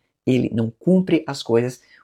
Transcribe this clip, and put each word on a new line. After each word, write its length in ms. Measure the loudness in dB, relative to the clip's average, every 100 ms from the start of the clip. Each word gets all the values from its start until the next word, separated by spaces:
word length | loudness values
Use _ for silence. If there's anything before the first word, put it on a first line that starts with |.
| _ _ -2
ele 240 | 0 0
não 160 | -2 -4
cumpre 520 | -4 0 2 2 -2 -2
as 140 | -10
coisas 380 | -2 0 0 -6 _ _